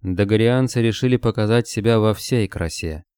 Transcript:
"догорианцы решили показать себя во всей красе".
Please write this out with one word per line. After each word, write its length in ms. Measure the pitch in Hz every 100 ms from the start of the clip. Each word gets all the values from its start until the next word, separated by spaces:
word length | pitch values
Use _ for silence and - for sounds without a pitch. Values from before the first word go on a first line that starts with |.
"догорианцы 800 | 95 92 101 107 113 127 131 123
решили 340 | 117 107 127 123
показать 500 | 117 110 107 117 113
себя 320 | - 107 113
во 140 | 107
всей 320 | 107 - 127 101
красе". 580 | - 85 - 85 78 -